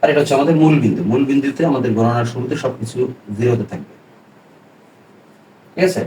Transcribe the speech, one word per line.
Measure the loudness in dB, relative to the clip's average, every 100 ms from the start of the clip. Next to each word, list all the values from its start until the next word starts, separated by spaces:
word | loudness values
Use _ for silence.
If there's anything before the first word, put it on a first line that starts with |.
আর | 2
এটা | 2
হচ্ছে | 2
আমাদের | 2 2 4
মূল | 4 4
বিন্দু, | 2 0
মূল | 0 0
বিন্দুতে | 2 0 -2 -2 -2
আমাদের | 0 0
গণনার | 0 0 0
শুরুতে | -2 -4 -6 -4
সবকিছু | -4 -6 -10 -4 -4 -6 -14 -4
জিরোতে | 0 0 -2
থাকবে, | -10 -14 -20 _ -20 _ _ _ _ _ _ _ _ _ -20 _ -20 _ _ _
ঠিক | 0
আছে? | 0 0